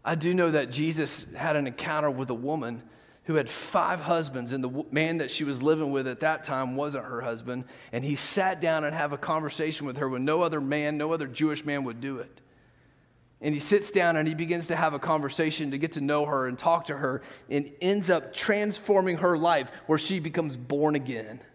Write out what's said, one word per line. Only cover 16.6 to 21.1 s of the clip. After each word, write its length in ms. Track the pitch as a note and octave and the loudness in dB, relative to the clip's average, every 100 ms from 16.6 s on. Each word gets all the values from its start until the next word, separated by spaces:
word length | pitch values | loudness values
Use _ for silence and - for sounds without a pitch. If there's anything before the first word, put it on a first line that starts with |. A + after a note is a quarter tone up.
| E3 E3 E3 | 2 2 0
to 100 | C#3 | -2
her, 260 | C#3+ C3 - - - | -2 -2 -8 -20 -2
and 200 | C#3+ C#3 - | -2 -2 -2
ends 280 | F#3 G3+ F3 | 2 2 4
up 240 | F3 - | 2 0
transforming 840 | - - G#3 G#3 G3+ - G3 F#3 E3+ | -4 0 2 2 -2 4 4 4 2
her 200 | F3+ E3 | 2 4
life 320 | E3+ D#3+ B2+ - - | 4 4 0 -10 2
where 140 | D#3 | 2
she 200 | - F#3+ | 2 -2
becomes 360 | D#3+ E3+ D#3+ B2+ | -2 -2 -2 -6
born 400 | B2 C#3+ D3+ D3+ | -4 2 2 2
again. 460 | C3 | -2